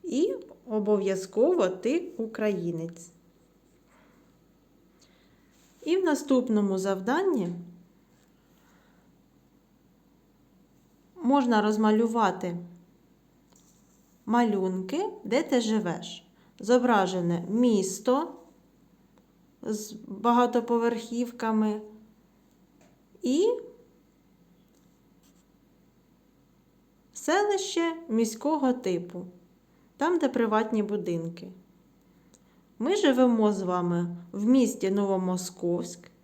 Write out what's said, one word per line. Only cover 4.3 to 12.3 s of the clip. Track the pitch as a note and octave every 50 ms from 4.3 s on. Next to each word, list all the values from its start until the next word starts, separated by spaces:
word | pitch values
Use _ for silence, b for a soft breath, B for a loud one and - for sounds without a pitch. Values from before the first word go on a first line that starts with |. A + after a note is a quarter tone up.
| _ _ _ _ _ _ _ _ _ _ _ _ b b b b b b b b b b b b b b b _ _ _
І | - D4+ E4+
в | F#4+ F#4+
наступному | E4+ D4 - - - C4 B3+ A#3+ B3+ A3 G#3 G#3 G3 F#3+ F#3+
завданні | F#3+ G3 G3 F#3+ F#3 A3 C4 E4 G4 G4 E4 A#3+ F#3 F3 F3 E3+ - - - - - _ _ _ _ _ _ _ _ _ _ _ b b b b b b b b b b b b b b b _ _ _ _ _ _ _ _ _ _ _ _ _ _ _ _ _ _ _ _ _ _ _ _ _ _ _ _ _ _ _ _ _ _ _ _ _ _ _ _ F#4
можна | E4 A#3+ C4+ C#4+ C4 A#3+ A#3 G#3+
розмалювати | G#3 G#3+ G#3+ G#3+ A3 G#3+ G#3+ G#3+ A#3 A3+ A3+ A#3 A3 F#3+